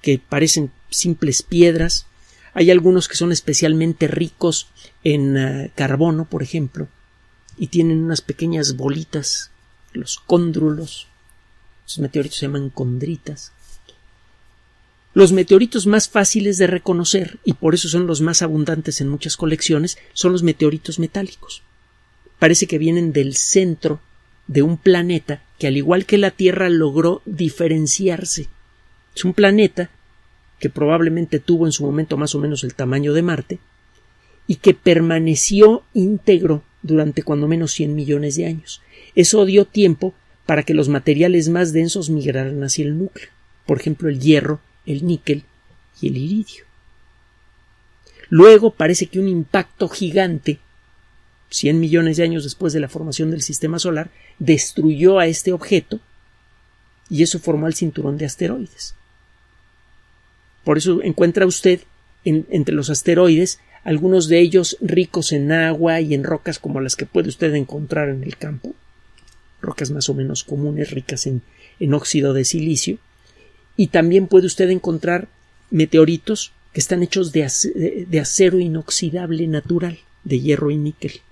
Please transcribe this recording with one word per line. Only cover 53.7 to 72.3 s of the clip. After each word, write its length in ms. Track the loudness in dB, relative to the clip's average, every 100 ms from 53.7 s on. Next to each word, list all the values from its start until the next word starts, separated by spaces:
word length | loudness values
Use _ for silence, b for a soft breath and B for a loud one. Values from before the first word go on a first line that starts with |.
| -4
solar, 300 | -4 -4 -6 b b b
destruyó 800 | 0 2 0 0 0 4 4 4
a 80 | 2
este 260 | 0 -4
objeto 460 | -4 0 -2 -2 -14 _ _ _ _ _ _ _ _ _ _ _
y 140 | 0
eso 160 | 0 0
formó 260 | -4 -2 -2
el 80 |
cinturón 420 | -4 -6 -4 -6 -6
de 100 | -8
asteroides. 680 | -6 -6 -6 -10 -14 -18 -18 _ _ _ _ _ _ _ _ _ _ _ _ _ _ _ _
Por 160 | -2 0
eso 240 | 0 -2
encuentra 440 | -2 0 0 2 0
usted 340 | 2 0 0 -4 _ _ _
en, 220 | -2 -2 -2
entre 240 | -2 -2
los 160 | -2 -2
asteroides, 680 | -4 0 4 4 4 2 -4 b b
algunos 460 | -4 -2 2 2 4
de 120 | 4
ellos 360 | 6 4 0 -6
ricos 520 | -2 0 0 -4 -2
en 180 | -2 0
agua 480 | 0 0 0 0 0
y 140 | -2
en 100 | -2
rocas 340 | -4 -6 -6 -10
como 220 | -8 -6
las 160 | -6 -6
que 100 | -4
puede 220 | -2 -4
usted 260 | -2 -2
encontrar 540 | -2 -4 -8 -6 -4 -4
en 140 | -6
el 140 | -10 -12
campo, 380 | -12 -12 -14 -18 _ _ _ -20 _ -20 _ _
rocas 280 | -12 -10 -8
más 180 | -6 -6
o 60 |
menos 300 | -4 -6 -8
comunes, 460 | -8 -6 -6 -6 -8
ricas 360 | -8 -10 -10 -6
en, 160 | -8 b b b b
en 160 | -2
óxido 400 | -2 -2 -2 0